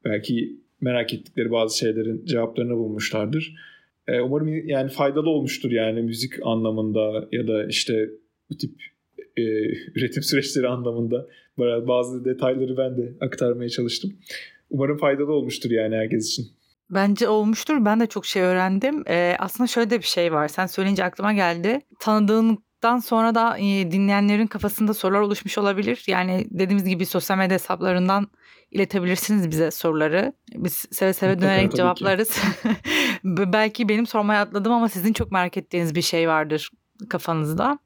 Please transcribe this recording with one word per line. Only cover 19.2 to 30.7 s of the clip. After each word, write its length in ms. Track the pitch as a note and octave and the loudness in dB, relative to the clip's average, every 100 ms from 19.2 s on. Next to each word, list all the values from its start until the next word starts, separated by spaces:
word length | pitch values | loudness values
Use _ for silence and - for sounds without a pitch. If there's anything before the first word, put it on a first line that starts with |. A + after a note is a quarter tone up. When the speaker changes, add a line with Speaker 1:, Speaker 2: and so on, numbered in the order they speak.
| F3 F3 | 2 0
Speaker 2:
aslında 280 | F#3+ - B3 | -2 -2 0
şöyle 240 | - A#3 | 2 2
de 80 | A3+ | 0
bir 80 | - | 0
şey 260 | - E3+ | 0 2
var. 160 | D#3 D3+ | 2 0
Sen 180 | - F#3 | -2 -4
söyleyince 380 | - G3 G3 | 0 0 2
aklıma 280 | F3+ - G3+ | 0 -2 0
geldi. 480 | G#3 F3+ E3+ F#3 C4 - _ | 2 2 0 0 -2 -4 _
Tanıdığından 960 | - G#3+ G#3 A3 A3+ G#3 _ _ A#3 B3 | 2 4 4 4 4 2 _ _ 0 0
sonra 360 | A#3 A3+ A3+ | 2 2 2
da, 240 | A3+ A3+ A3 | 4 2 0
e, 320 | G3+ G3 F3+ | 0 0 0
dinleyenlerin 560 | F#3 G3 G3+ G3+ G#3 A3 | 2 2 4 4 2 0
kafasında 480 | G#3 G#3 G#3 G#3+ | 0 -4 0 0
sorular 260 | G#3+ F#3 G3+ | 2 2 2
oluşmuş 380 | G#3 G#3 F#3+ - | 2 -2 -4 -2
olabilir. 460 | G3+ G3 G3+ B3 - | 0 0 0 -2 0
Yani 400 | F#3 F#3 F#3 - | 0 2 -2 -2
dediğimiz 340 | F3+ F#3+ G3+ | -2 2 2
gibi 220 | F#3 F#3 F3+ | 2 0 0
sosyal 320 | F#3 - F#3+ | -2 0 0
medya 160 | F#3+ | 2
hesaplarından 720 | F#3 - F#3 F#3+ F3+ F3+ G3 G3+ _ - - _ | 0 0 -2 0 2 2 2 -2 _ -20 -20 _
iletebilirsiniz 800 | - G3 G3+ F3+ F3+ - G#3 E3+ | -2 0 0 0 -2 2 2 2
bize 200 | D#3 D#3+ | 2 0
soruları. 640 | - E3+ D#3 D3+ E3 A3+ - - | 0 0 2 2 2 0 -4 -18
Biz 320 | - F3 | -6 -4